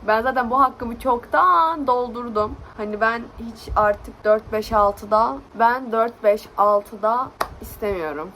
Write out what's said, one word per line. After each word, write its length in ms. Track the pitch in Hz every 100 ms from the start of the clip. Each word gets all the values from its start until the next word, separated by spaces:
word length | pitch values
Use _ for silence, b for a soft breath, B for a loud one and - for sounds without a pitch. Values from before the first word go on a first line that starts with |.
| -
Ben 160 | 220
zaten 280 | 247 254 233
bu 100 | 254
hakkımı 380 | 262 - 233 233
çoktan 880 | 262 240 - 311 359 349 330 330 277
doldurdum. 720 | 247 247 233 240 214 214 - B -
Hani 240 | 214 208
ben 220 | 220 233 233 -
hiç 300 | 233 - - -
artık 480 | 214 208 - -
dört, 280 | 214 214 214
beş, 200 | 214 214
altıda, 640 | 220 202 208 208 214 233 277 - 202
ben 340 | 226 254 254
dört, 320 | 226 233 233
beş, 240 | 214 208 - -
altıda 720 | 208 208 208 214 214 240 254 - - -
istemiyorum. 680 | - - 214 190 156 147 170